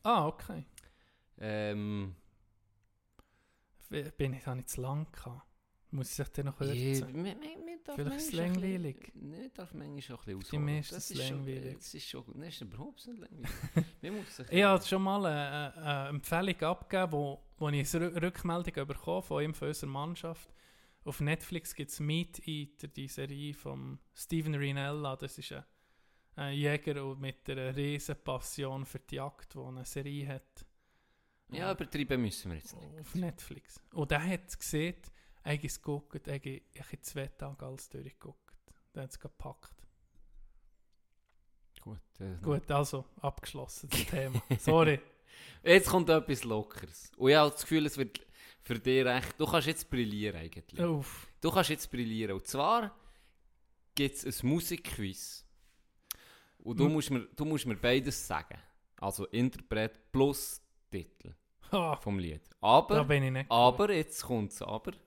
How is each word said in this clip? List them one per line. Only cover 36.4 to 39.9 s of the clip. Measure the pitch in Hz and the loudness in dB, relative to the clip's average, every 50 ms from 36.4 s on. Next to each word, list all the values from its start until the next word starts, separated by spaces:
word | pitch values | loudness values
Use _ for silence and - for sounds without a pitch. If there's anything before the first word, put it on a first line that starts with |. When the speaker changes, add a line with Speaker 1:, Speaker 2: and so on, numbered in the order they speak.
| - 135 135 - _ _ _ | -6 -8 -10 -10 _ _ _
Speaker 1:
ich | - | -18
habe | 143 - - - | -14 -12 -14 -12
zwei | - - - 147 135 | -12 -10 -8 -8 -8
Tage | 139 - - 143 139 139 - 143 | -8 -10 -10 -10 -10 -10 -10 -12
alles | 131 135 135 - - | -12 -12 -14 -16 -14
durchgeguckt. | - 131 131 135 - _ - 143 139 _ _ _ - - _ _ - _ _ _ _ | -14 -14 -14 -14 -16 _ -20 -20 -20 _ _ _ -20 -20 _ _ -20 _ _ _ _
Dann | 131 135 | -12 -10
hat's | 131 - - | -10 -12 -14
gepackt. | - 143 - _ - 135 135 _ - - - - - - | -14 -16 -14 _ -12 -12 -12 _ -20 -20 -20 -20 -20 -20